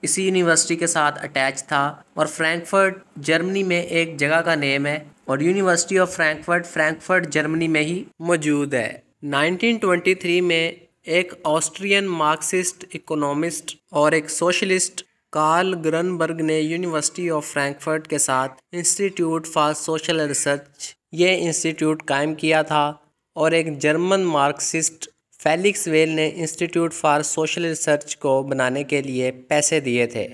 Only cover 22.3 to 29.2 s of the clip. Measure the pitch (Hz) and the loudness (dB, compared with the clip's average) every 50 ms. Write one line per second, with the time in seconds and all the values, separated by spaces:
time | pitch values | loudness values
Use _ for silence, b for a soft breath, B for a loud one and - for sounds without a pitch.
22.3 | 156 156 - 156 160 156 156 151 156 151 147 147 147 - _ _ _ _ _ _ | -2 -2 0 2 2 2 2 2 2 0 2 0 -2 -8 _ _ _ _ _ _
23.3 | _ - 156 160 160 165 156 165 151 139 139 147 151 165 175 185 196 196 190 175 | _ 0 0 2 2 2 0 0 -4 0 0 2 2 2 2 2 2 2 2 2
24.3 | 160 147 139 143 147 - - - - 160 160 160 160 - - - _ _ _ _ | 2 2 2 2 0 -2 -6 -4 -2 -2 -2 -2 -6 -8 -18 -18 _ _ _ _
25.3 | _ _ - 156 156 170 190 208 196 - - 170 156 156 160 160 160 156 156 156 | _ _ 0 0 2 4 2 0 0 0 -2 2 4 4 4 4 2 0 0 0
26.3 | 156 175 165 156 - - 175 165 165 175 165 165 160 - - 156 147 147 151 - | -2 -4 -6 -6 -4 -4 -6 -2 0 0 0 0 -2 0 2 2 2 2 2 -2
27.3 | - - 160 156 - 180 175 165 160 156 - - 151 147 - - - _ - 143 | -2 -2 -2 -2 -2 -4 -4 -4 -4 -2 0 0 0 0 0 -6 -14 _ 0 2
28.3 | 135 135 135 139 139 135 127 127 127 139 147 139 151 143 127 139 131 127 | 2 2 0 -2 -2 0 0 0 0 -2 -4 -2 -2 -2 -2 -2 -4 -2